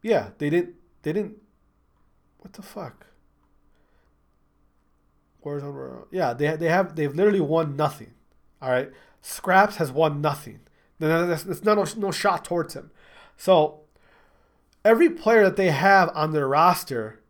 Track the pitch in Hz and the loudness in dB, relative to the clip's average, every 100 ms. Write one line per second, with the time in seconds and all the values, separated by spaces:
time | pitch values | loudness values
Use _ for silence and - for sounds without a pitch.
0 | 214 196 107 - 147 170 175 - _ _ | 0 0 -2 -6 -2 0 -2 -10 _ _
1 | 151 175 214 - _ _ _ _ _ _ | -6 -4 -6 -12 _ _ _ _ _ _
2 | _ _ _ _ - - 190 - 156 - | _ _ _ _ -20 -20 -18 -16 -16 -18
3 | _ _ _ _ _ _ _ _ _ _ | _ _ _ _ _ _ _ _ _ _
4 | _ _ _ _ _ _ _ _ _ _ | _ _ _ _ _ _ _ _ _ _
5 | _ _ _ _ 147 143 143 139 131 123 | _ _ _ _ -12 -10 -10 -14 -14 -16
6 | - 185 147 120 147 160 165 175 185 160 | -12 -4 -4 -2 -2 -2 0 0 -2 -4
7 | 147 143 208 202 147 165 156 139 139 - | -6 0 0 2 0 0 -2 -2 -4 -4
8 | 107 _ _ _ _ _ 131 127 139 - | -20 _ _ _ _ _ -2 -2 -2 -12
9 | _ _ - - - 185 202 208 151 131 | _ _ -16 -10 2 4 4 0 -4 0
10 | 160 147 151 143 - 104 _ _ _ _ | 0 0 -4 -4 -12 -20 _ _ _ _
11 | 156 165 175 160 175 156 214 208 190 226 | -2 0 0 -4 -6 -4 0 0 0 -4
12 | 196 - 208 175 - 170 160 - - _ | -6 -2 -2 -2 -4 -4 -4 -10 -18 _
13 | _ - - _ - 180 151 - _ _ | _ -20 -20 _ 4 4 4 -2 _ _
14 | _ _ _ _ _ _ _ _ 214 226 | _ _ _ _ _ _ _ _ 2 4
15 | 170 175 214 226 196 - 185 147 190 196 | 4 2 2 4 4 4 0 2 4 4
16 | 170 151 156 156 135 147 170 175 - 123 | 4 0 -2 0 0 4 4 2 -4 -8
17 | 110 - | -8 -12